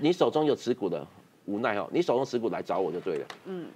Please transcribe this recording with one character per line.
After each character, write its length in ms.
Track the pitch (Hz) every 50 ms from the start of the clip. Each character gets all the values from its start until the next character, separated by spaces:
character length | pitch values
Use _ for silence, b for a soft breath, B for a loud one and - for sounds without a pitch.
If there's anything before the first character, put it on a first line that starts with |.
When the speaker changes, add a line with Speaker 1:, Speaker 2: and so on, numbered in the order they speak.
Speaker 1:
你 100 | 143 160
手 180 | 180 - 156 117
中 140 | - 151 156
有 100 | 147 120
持 200 | - - 117 123
股 160 | - 104 90
的， 160 | 85 73 71 - - - - _ _ _ -
无 120 | - 101 104
奈 140 | 123 117 104
哦， 120 | 101 80 -
你 120 | - 160
手 140 | 180 - 120
中 80 | 127 135
持 140 | - - 123
股 120 | 113 101
来 100 | 87 90
找 180 | 92 - 87 92
我 140 | 95 80
就 80 | 85 87
对 160 | 87 95 80
了。 100 | 71 65 - - - -
Speaker 2:
嗯， 220 | 180 190 180 160 - -